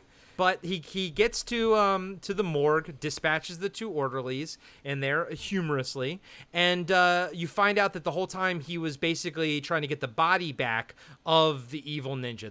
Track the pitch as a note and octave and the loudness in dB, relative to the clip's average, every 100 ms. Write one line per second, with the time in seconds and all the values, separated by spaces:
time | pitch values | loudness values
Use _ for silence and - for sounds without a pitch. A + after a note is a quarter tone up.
0 | - _ - - F#3 F#3+ E3+ F#3 - F#3+ | -20 _ -12 0 0 0 -2 -6 -6 -6
1 | F#3 C#3+ A#3 - - A#3+ A3+ G#3+ G3+ F#3+ | -2 2 2 0 -4 0 4 4 4 2
2 | F#3 F#3+ - G3 F#3 D3+ D3 D#3 D#3+ C#3 | -2 -8 -6 -2 0 2 4 2 0 -6
3 | D3+ - D#3+ D#3 - E3+ G3 - A3 D#3 | -6 -2 0 0 -4 -8 -8 -6 -6 -2
4 | C3+ C3 B2+ C3 D#3 - - - C#3 C#3 | -2 -2 -4 -4 -6 -12 -20 -14 -8 -2
5 | C3+ D3+ E3+ D#3 - F#3+ D#3+ C#3 B2+ C3+ | 0 0 -2 -6 -4 -2 0 0 -2 -4
6 | B2+ F3+ - - - F3 F3 F3+ E3 F#3 | -4 -6 -12 -20 -6 2 2 2 4 6
7 | F3+ F3 F3+ F3 E3 - G3+ G#3 G3 F3 | 6 4 0 -4 -4 2 2 4 2 0
8 | E3 D3+ F#3 F#3+ F#3 F3 C#3 E3+ D#3+ C#3 | -4 -2 -2 -2 -2 -2 -4 -6 -4 -2
9 | E3 D#3+ F3 E3 D#3 D3 - E3 D3 D3 | 0 0 -4 -2 0 0 -2 -2 -2 -4
10 | B2 A2 E3 F#3 E3+ B2 B2 A2+ - - | -4 0 2 2 0 -2 -2 -2 -4 -12
11 | - C#3+ - D#3+ D#3 C#3 A#2+ D#3 C#3+ D3 | -20 -10 4 6 6 2 -6 -10 -8 -6
12 | C3+ C3+ B2 A2 G#2+ | -6 -4 -6 -8 -10